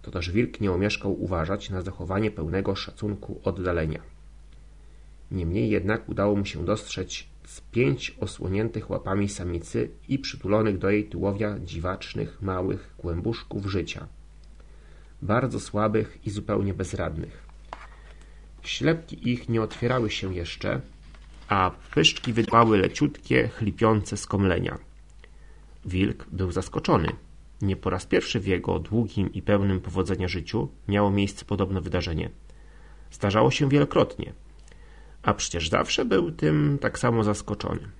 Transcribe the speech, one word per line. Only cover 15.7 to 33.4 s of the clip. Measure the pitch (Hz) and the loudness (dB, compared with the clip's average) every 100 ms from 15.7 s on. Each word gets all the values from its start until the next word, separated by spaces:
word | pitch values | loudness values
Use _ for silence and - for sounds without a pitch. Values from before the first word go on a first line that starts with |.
| 104 107 110 104 - | 0 2 2 0 -6
i | 107 | -6
zupełnie | 101 101 104 98 | -6 0 0 0
bezradnych. | 98 95 98 85 78 80 - - - - - - - - - - - - - | -2 -4 -4 -4 -4 -8 -12 -18 -20 -16 -16 -16 -20 -20 -20 -20 -20 -20 -16
Ślepki | - - 151 165 - - 120 | -8 0 2 2 -2 -4 -2
ich | 123 - | -2 0
nie | 113 | 0
otwierały | 110 - 120 127 107 | 0 0 0 2 0
się | - 95 | -2 -4
jeszcze, | 90 82 - - 127 - - - - - - - | -4 -6 -4 -2 -2 -6 -18 -20 -20 -20 -20 0
a | 101 92 - - | 4 4 0 -2
pyszczki | 143 156 - - | 2 2 0 -2
wydawały | 110 110 113 117 104 | 0 4 6 8 6
leciutkie, | 92 - 147 - - 127 113 | 4 2 0 0 2 2 2
chlipiące | - 104 82 110 110 - 104 | 0 -2 4 4 4 0 -8
skomlenia. | - 98 98 87 87 - - - - - - - - - - - | -2 2 4 4 0 -6 -12 -20 -20 -20 -20 -20 -20 -20 -20 -14
Wilk | 101 92 98 - - | -4 0 0 0 -8
był | 87 92 | -4 -2
zaskoczony. | 85 92 - - 127 78 - - - - - | -2 -2 -2 4 4 4 -4 -14 -20 -20 -4
Nie | 101 | -2
po | 95 92 | 0 -2
raz | 90 | -4
pierwszy | - 185 - 117 | 2 2 2 -2
w | 98 | 0
jego | 90 - 90 | 0 0 -2
długim | - 107 110 - 92 | 0 0 0 0 -2
i | 98 | -2
pełnym | - 104 98 92 | 2 4 4 2
powodzenia | - 87 95 92 90 | 0 -2 0 0 0
życiu | 90 78 110 139 - - | -4 -2 -2 -2 -6 0
miało | 101 101 | 4 4
miejsce | 101 101 - | 4 2 -2
podobne | - 98 95 95 | -4 0 0 0
wydarzenie. | 82 90 82 82 82 - - - - - - - - | 0 -2 -2 -4 -4 -8 -20 -20 -20 -20 -20 -20 -20
Zdarzało | - 101 104 | -2 2 6